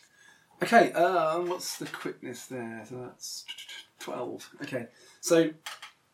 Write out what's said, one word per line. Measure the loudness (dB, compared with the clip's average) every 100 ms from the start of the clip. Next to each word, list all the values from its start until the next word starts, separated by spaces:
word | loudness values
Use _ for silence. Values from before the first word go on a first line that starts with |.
| _ _ -20 -20 _ -4
Okay, | 6 8 8
um, | 6 4 4 2 0 -2
what's | -4 -6 -8
the | -8
quickness | -8 -8 -8 -12 -12 -10
there? | -8 -8 -10 -12
So | -12
that's | -12 -14 -12 -12 -12 -14 -14 -16 -18 -16
twelve. | -10 -8 -8 -8 -12 -14
Okay, | -8 -8 -8 -16 -20 -8
so, | 4 6 4 2 -12 -14 -18 _ _